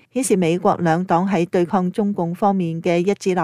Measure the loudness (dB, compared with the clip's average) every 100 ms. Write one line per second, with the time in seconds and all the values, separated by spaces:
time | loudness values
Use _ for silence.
0 | _ -6 0 2 2 2 2 2 2 0
1 | 2 0 2 0 0 0 0 0 -2 -2
2 | -2 -2 -4 0 0 0 -2 -4 -2 0
3 | 0 -2 -2 -2